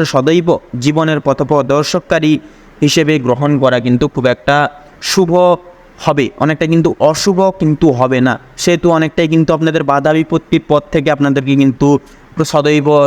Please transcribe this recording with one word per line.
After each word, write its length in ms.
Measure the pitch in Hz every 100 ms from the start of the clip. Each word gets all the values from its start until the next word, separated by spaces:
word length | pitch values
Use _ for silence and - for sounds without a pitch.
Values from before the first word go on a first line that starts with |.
| 156
সদৈব 340 | 139 135 175 170 - - 127
জীবনের 360 | 131 151 160 151 139
পথপ্রদর্শককারী 1040 | 135 135 147 127 143 147 180 - 165 156 156 - - - -
হিসেবে 320 | 147 170 151 156 123
গ্রহণ 260 | 123 147 143
করা 140 | 131 123
কিন্তু 260 | 123 123 147
খুব 120 | - 127
একটা 240 | 120 - 143 143 - - - -
শুভ 200 | 196 170 180 180 175 - - - -
হবে, 260 | - 147 131 -
অনেকটা 220 | 147 156 160
কিন্তু 160 | 165 160 - 151
অশুভ 280 | 156 202 185 190 185
কিন্তু 280 | 156 147 165 123
হবে 200 | 127 127
না। 120 | 127 117 - -
সেহেতু 240 | - 170 175 160
অনেকটাই 300 | 160 - 160
কিন্তু 160 | 160 156 160
আপনাদের 260 | 160 156 139
বাধা 200 | 139 151
বিপত্তির 500 | 156 160 165 - 160 -
পথ 160 | 147 -
থেকে 180 | 165 143
আপনাদেরকে 420 | 143 143 139 131 139
কিন্তু 260 | 135 123 143 143 - - - - 156
সদৈব 360 | 156 147 151 143 147